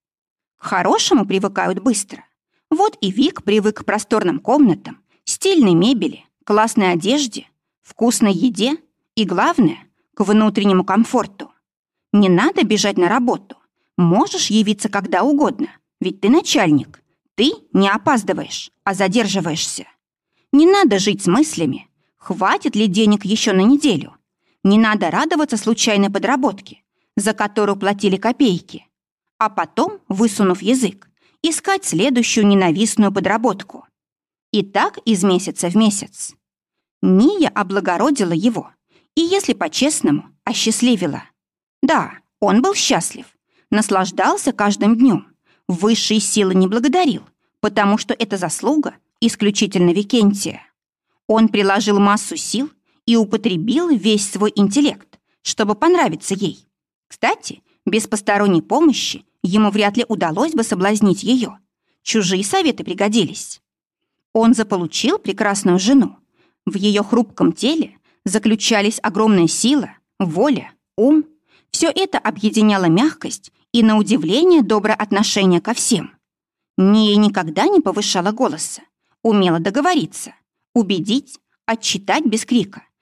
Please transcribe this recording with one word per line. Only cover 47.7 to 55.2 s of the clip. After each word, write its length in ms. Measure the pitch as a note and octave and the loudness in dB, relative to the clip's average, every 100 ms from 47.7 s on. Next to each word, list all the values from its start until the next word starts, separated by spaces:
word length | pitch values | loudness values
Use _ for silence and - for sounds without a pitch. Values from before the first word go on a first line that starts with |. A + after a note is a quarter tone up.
| G#3 G3+ G#3+ | 0 0 0
что 160 | - | -2
это 220 | - G#3 G3 | -6 -4 -4
заслуга 600 | F3 - G3 D#4 C#4 - _ _ | -6 -4 -2 0 -2 -8 _ _
исключительно 680 | A#3 - G#3 G3+ G3+ G3 F3 | -2 0 -2 0 0 2 2
Викентия. 720 | F3 G3+ B3 G3+ G3+ - - - _ _ _ _ _ - | 2 0 2 2 0 -4 -12 -20 _ _ _ _ _ -2
Он 200 | A3 A3 | 2 2
приложил 520 | G#3 G3 G3 G3+ G3+ | 2 0 0 0 2
массу 360 | G3+ G#3 - E3 | 2 0 -4 -10
сил 340 | - G#3+ D4 - _ _ - | -8 -6 -8 -12 _ _ 0
и 100 | A#3 | 0
употребил 760 | G3+ A3 G#3+ F3+ G#3+ C#4 F4 | 2 -2 -2 -2 -2 0 0
весь 400 | B3 G3 G#3+ G3+ | 0 2 0 -2
свой 220 | F#3+ G#3 - | -2 -2 0
интеллект, 640 | G3 A3+ C#4+ - _ _ | 0 2 0 -2 _ _